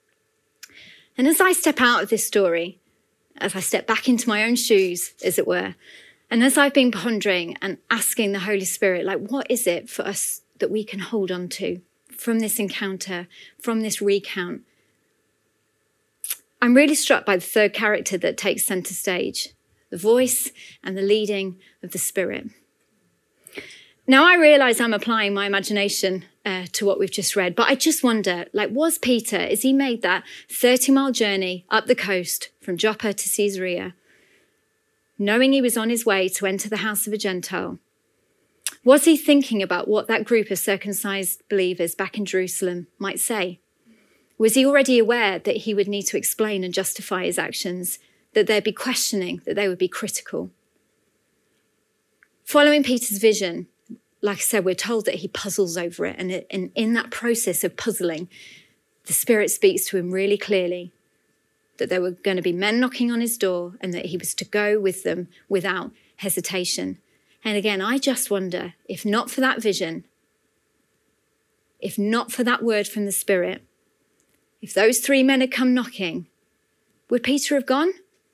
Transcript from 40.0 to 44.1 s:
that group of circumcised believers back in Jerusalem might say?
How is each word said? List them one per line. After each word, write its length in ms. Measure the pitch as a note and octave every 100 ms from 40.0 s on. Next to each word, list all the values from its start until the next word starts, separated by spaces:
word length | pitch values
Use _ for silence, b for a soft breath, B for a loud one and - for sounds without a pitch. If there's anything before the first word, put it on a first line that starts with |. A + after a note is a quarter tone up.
| -
that 180 | A3 G#3+
group 240 | A#3 G3+
of 80 | F#3
circumcised 920 | - F#3+ G3+ G3 G#3 G3 F3+ - -
believers 460 | G3+ F#3 F3+ E3+
back 240 | - F#3+ A3
in 80 | G3
Jerusalem 640 | F#3 F#3 - F#3 F3 E3+ -
might 220 | G3 F#3+
say? 400 | - A3 F3+ F3+ _ _ b b b